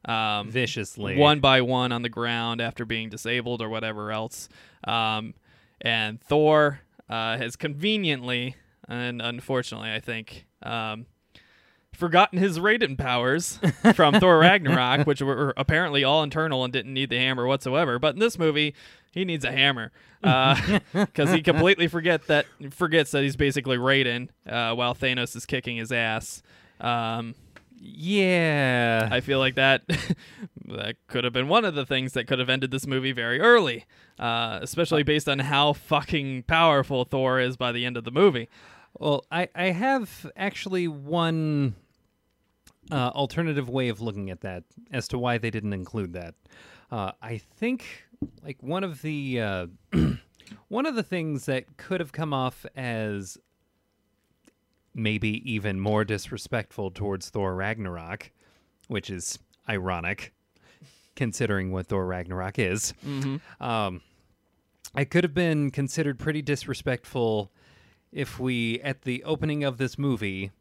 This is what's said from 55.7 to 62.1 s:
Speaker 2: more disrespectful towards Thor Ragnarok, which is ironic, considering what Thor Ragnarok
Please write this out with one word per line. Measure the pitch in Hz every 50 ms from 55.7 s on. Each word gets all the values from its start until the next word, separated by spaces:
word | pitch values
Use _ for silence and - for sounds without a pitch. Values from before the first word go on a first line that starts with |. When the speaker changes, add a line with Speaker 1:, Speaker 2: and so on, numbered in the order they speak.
| 98 95
Speaker 2:
more | 95 104 107 104 107
disrespectful | 101 107 101 - - 127 107 - - - 117 101 _ - - 101 95
towards | 92 - 104 104 98 92 - -
Thor | _ 110 98 95 92
Ragnarok, | 92 95 104 110 110 104 92 87 87 82 82 95 107 - - _ _ _ _ _ _ _ _ _ _ _ _
which | 123 101 - -
is | 98 90 90 - - - _ _ _ _ _ -
ironic, | 110 98 90 92 90 85 82 87 101 - - - _ _ _ _ _ _ _ _ _ _ - _ _ _ _ _ _
considering | - 139 117 101 - 127 107 101 98 92 92
what | 92 92 90 _
Thor | 104 95 92
Ragnarok | 92